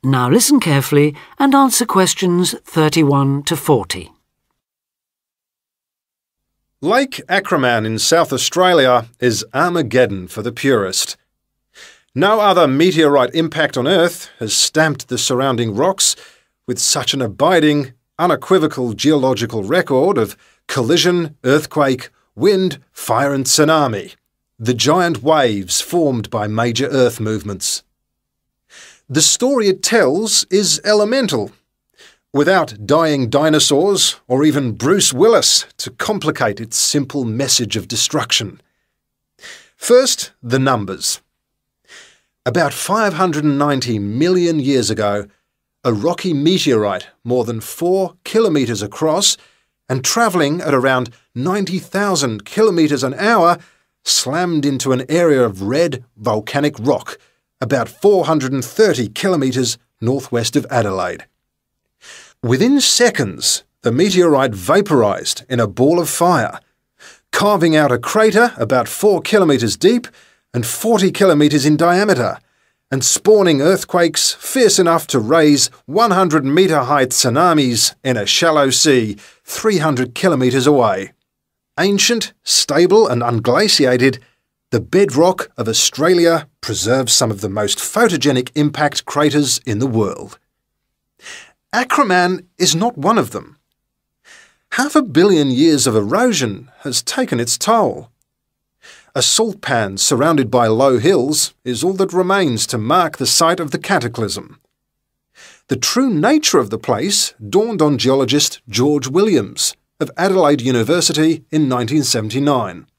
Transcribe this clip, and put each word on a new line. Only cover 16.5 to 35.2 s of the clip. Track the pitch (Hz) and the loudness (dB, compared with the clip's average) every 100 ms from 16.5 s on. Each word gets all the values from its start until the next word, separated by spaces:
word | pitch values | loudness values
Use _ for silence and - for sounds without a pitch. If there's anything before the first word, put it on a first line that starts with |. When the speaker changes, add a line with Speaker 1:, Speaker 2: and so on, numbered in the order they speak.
| _ - | _ -10
Speaker 2:
with | 123 | -4
such | - 147 - | -2 -2 -4
an | 139 | -4
abiding, | 117 98 151 180 151 147 127 _ _ - | -4 0 2 4 4 0 -4 _ _ -4
unequivocal | - - - 190 156 135 123 | -2 -2 0 2 2 -2 -6
geological | 101 143 156 131 113 113 113 | -2 0 2 0 -2 -4 -6
record | 98 170 - 131 170 123 | -2 -2 0 0 2 0
of | 104 - _ _ - | -2 -8 _ _ -8
collision, | - 117 175 170 175 160 - | -4 0 2 2 -2 -4 -6
earthquake, | 123 147 151 156 139 127 - _ _ | 0 0 0 -2 0 -2 -8 _ _
wind, | - 175 190 185 143 _ | -2 0 2 -2 -6 _
fire | - - 113 139 | -16 -4 -2 0
and | 139 | -2
tsunami, | 131 - 151 160 135 104 87 - _ _ _ _ | -2 2 4 4 2 -2 -10 -20 _ _ _ _
the | 113 | -4
giant | 120 127 170 175 143 | 0 0 2 0 -2
waves | 131 156 127 101 90 - | 0 2 2 -2 -4 -6
formed | - 170 151 120 110 | -2 0 0 -2 -6
by | 113 104 | -6 -4
major | 110 120 117 139 | -2 -2 -2 -2
Earth | 135 123 120 | 2 0 0
movements. | 110 110 104 95 - - _ _ _ _ _ _ _ _ _ - - _ _ | -6 -6 -8 -8 -8 -8 _ _ _ _ _ _ _ _ _ -20 -20 _ _
The | 131 | 0
story | - - 254 269 202 | 0 0 0 2 0
it | 190 | 0
tells | - 226 127 165 220 - | 0 2 2 0 0 -2
is | - 190 190 - | 0 0 0 -2
elemental, | 202 214 208 262 220 135 101 _ _ _ _ _ - _ _ | 0 2 2 0 -2 -4 -6 _ _ _ _ _ -20 _ _
without | 139 147 190 143 104 101 | 0 2 2 0 -8 0
dying | 151 160 143 120 | 2 2 0 0
dinosaurs | 139 156 151 - 143 190 190 - - - | 2 2 2 2 2 2 0 -2 -4 -4
or | 127 | 2
even | 151 139 127 | 2 0 -4
Bruce | - 135 196 - | -2 0 2 0
Willis | 127 | 2